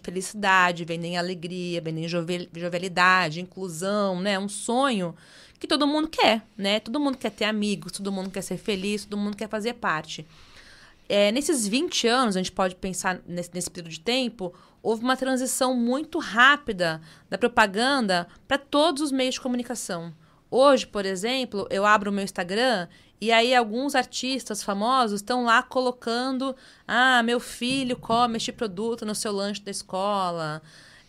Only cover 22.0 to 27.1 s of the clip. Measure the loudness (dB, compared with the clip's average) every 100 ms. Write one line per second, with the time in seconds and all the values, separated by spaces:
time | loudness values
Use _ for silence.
22 | 2 -2 -4 -6 -4 0 0 0 -4 -12
23 | _ _ 2 4 6 4 2 -2 0 0
24 | -2 -4 -4 -4 -4 -6 -4 -2 2 2
25 | 2 -2 -2 -2 4 4 4 0 0 -2
26 | -4 -2 -2 -2 -4 -6 -14 -20 -2 2
27 | 4